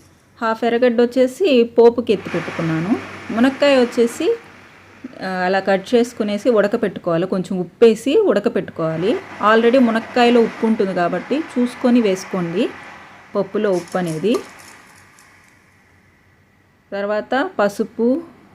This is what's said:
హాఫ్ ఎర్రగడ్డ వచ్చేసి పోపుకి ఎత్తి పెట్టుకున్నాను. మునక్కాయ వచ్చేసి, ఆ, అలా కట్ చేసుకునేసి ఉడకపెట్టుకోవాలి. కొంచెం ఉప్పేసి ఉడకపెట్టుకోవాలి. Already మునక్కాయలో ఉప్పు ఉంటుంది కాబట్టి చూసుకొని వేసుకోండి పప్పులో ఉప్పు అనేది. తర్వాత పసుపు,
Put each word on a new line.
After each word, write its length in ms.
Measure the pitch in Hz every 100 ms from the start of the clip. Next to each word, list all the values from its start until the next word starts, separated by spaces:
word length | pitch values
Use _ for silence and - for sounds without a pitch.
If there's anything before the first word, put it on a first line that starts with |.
| _ _ _ _
హాఫ్ 220 | 226 226
ఎర్రగడ్డ 380 | 240 233 247 233
వచ్చేసి 600 | 240 262 254 254 370 254
పోపుకి 500 | 233 - 233 233 233
ఎత్తి 160 | 190 -
పెట్టుకున్నాను. 720 | 175 165 - 165 160 175 339 - - -
మునక్కాయ 480 | 214 254 269 285 269
వచ్చేసి, 560 | 240 247 233 - 330 466 - - - - - - - -
ఆ, 220 | 185 185 180
అలా 140 | 190
కట్ 360 | 190 196 190 240
చేసుకునేసి 540 | 247 - 208 208 269
ఉడకపెట్టుకోవాలి. 800 | 220 202 - 202 - - 165 185
కొంచెం 320 | 190 175 185
ఉప్పేసి 580 | 175 - 233 214 - 320
ఉడకపెట్టుకోవాలి. 1040 | 392 202 214 208 165 - 160 160 185 370 - - 208
Already 280 | 226 233 262
మునక్కాయలో 640 | 240 220 - 254 240 240
ఉప్పు 240 | 226 - 226
ఉంటుంది 280 | 220 196
కాబట్టి 460 | 180 175 175 - 269
చూసుకొని 640 | 320 254 247 - 254 240
వేసుకోండి 680 | 214 185 - 190 170 175 311 - - - - - - 202
పప్పులో 360 | 190 208 214
ఉప్పు 260 | 180 170 185
అనేది. 400 | 175 156 190 330 - - - - - - _ _ _ _ _ _ _ _ _ _ _ _ _ _ _ _ _ _ _
తర్వాత 580 | 202 202 214 208 262 359 -
పసుపు, 640 | 202 - 208 - 233 285 - - _